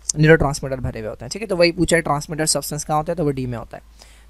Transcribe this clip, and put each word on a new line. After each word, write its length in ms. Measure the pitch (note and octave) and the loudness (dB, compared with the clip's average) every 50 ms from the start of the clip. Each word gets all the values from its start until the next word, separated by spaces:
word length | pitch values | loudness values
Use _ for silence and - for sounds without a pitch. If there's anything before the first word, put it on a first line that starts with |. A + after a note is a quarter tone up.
| - - - | -8 -4 0
neurotransmitter 580 | D3+ D#3 D#3 D#3+ D#3 D3+ C3+ D#3 - D3 C3+ C3 | 4 6 8 8 6 6 2 -2 -4 -6 -6 -6
भरे 240 | C3 B2 C3 A#2 A2+ | -6 -6 -6 -6 -6
हुए 100 | A2 G#2+ | -8 -8
होते 160 | - - A#2 | -8 -10 -12
हैं, 40 | B2 - | -12 -10
ठीक 80 | G3 | -8
है। 60 | A3+ | -6
तो 80 | F#3+ F#3+ | -2 2
वही 160 | E3+ F3 E3+ | 4 4 4
पूछा 240 | E3 F3+ D#3+ - F3 | 4 2 2 2 2
है 60 | E3 | 2
transmitter 440 | E3 D#3 C#3+ D3 - - D#3 D3 D#3 | 2 0 -2 -2 -4 -6 -4 -4 -2
substance 380 | D3+ - C#3+ - - D3+ D3+ - | 0 0 -2 -2 -4 -8 -8 -4
कहाँ 160 | - D3+ D3+ | -2 -2 -2
होता 120 | D#3 F3 | -2 -2
है, 60 | E3+ | -2
तो 60 | F3 D3+ | -2 0
वो 80 | D3 | -2
डी 140 | C#3 C3 B2+ | -2 -2 -4
में 120 | B2 A#2+ | -6 -6
होता 200 | A2+ A#2+ - - | -8 -10 -12 -16
है। 60 | - - - - - - - - - - | -18 -18 -20 -20 -20 -20 -20 -20 -20 -8